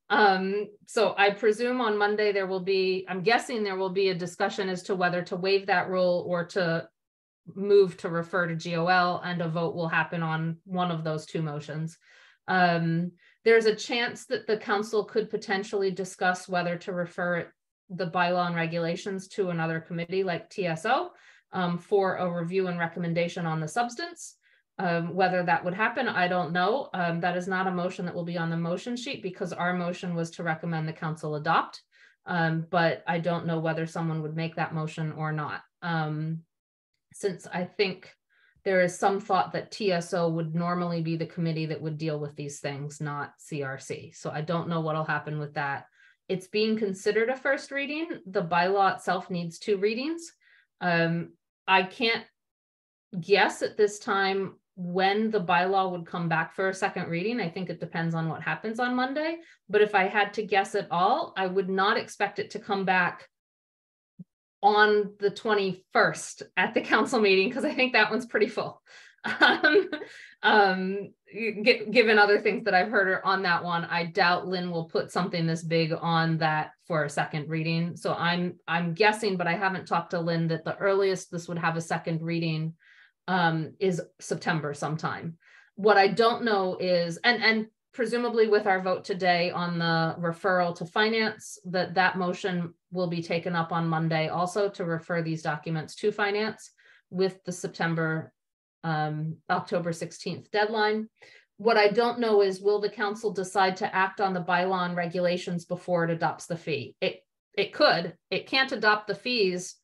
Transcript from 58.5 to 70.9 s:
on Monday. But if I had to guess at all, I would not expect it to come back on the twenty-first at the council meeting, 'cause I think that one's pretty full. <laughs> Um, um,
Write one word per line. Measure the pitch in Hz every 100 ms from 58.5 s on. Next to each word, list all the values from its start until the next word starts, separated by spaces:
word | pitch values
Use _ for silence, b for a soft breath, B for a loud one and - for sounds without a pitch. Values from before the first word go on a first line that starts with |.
| 160 214 226
on | 247
Monday. | 247 254 277 311 330 B B -
But | 208
if | 208 202
I |
had | 190 214 202
to | -
guess | 196 196 196 202
at | 180
all, | 170 190 294 - -
I | 190
would | 190 185
not | 190 196 226
expect | - - 202 -
it | 208
to | 208
come | - 196
back | 190 185 175 - - _ _ _ _ _ _ _ _ - - _ _ _
on | 202 208 208 208 196 -
the | 202
twenty-first | 196 226 202 196 180 _ 233 185 156 - - - -
at | 202
the | -
council | - 233 277 247
meeting, | 208 190 190
'cause | 269
I | 302
think | - 254
that | 226 214
one's | 220 -
pretty | 226 -
full. | - - - B
<laughs> | B B B
Um, | 214 - 269 - 302 311 - 302 B B B -
um, | 214 214 196 185 185